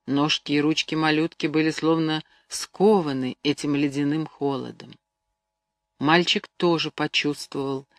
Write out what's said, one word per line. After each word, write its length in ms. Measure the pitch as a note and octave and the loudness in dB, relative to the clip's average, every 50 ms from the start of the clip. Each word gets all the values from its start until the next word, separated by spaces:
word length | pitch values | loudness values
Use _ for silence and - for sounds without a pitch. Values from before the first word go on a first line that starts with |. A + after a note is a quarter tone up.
| - | -6
Ножки 460 | - C3+ C#3+ C#3+ D3+ - - - - | -2 0 0 2 0 0 -2 -2 -2
и 80 | D3 D3 | 0 2
ручки 360 | D3 D#3 D#3 - - - D#3+ | 2 2 0 0 -2 -4 -2
малютки 520 | D#3 D#3 D#3 D3+ D3+ D#3+ E3 - - - D#3 | 0 0 2 2 2 0 -2 -4 -4 -4 0
были 240 | D3 D#3 D#3 D#3+ | 0 2 0 0
словно 520 | D#3 - D3+ D#3+ E3 E3 D#3+ D#3 D#3 D#3 - _ _ _ _ - | 0 0 2 2 2 2 2 -2 -2 -4 -6 _ _ _ _ -12
скованы 880 | - - - - _ - F#3 G#3+ G#3+ G3 D#3+ D3 C3+ C3 C3 B2+ - _ - | -10 -10 -10 -10 _ 2 4 4 6 4 2 0 -2 -4 -4 -6 -6 _ -2
этим 320 | D3 C#3+ - - D3 C#3+ | -2 -2 -2 -2 -2 0
ледяным 500 | C#3+ D3 C#3+ C3+ C#3+ C#3+ C#3+ D3+ D#3+ D#3 | 0 0 0 0 0 0 0 0 -2 -4
холодом. 680 | - - - C#3+ C#3+ C#3 B2+ B2 A#2 A2+ - - - - _ _ _ _ _ _ _ _ _ _ _ _ _ _ _ _ _ _ _ _ - | -6 -6 -4 -2 -2 -2 -2 -6 -8 -12 -16 -18 -20 -20 _ _ _ _ _ _ _ _ _ _ _ _ _ _ _ _ _ _ _ _ -4
Мальчик 480 | C3+ D3 D#3+ F3 F3 - - G#3 - - _ - | 2 4 4 4 4 4 0 -2 -2 -6 _ 0
тоже 340 | F3+ F3 E3+ D#3 D3 D3+ | 2 2 2 2 0 -4
почувствовал 960 | - - D3+ D3+ - - - D3 C#3+ - - - - C#3+ C3+ C3+ C3+ C3+ C#3 _ _ | -4 -4 -4 -2 -2 -2 -2 -2 -4 -4 -8 -10 -6 -6 -4 -4 -4 -6 -8 _ _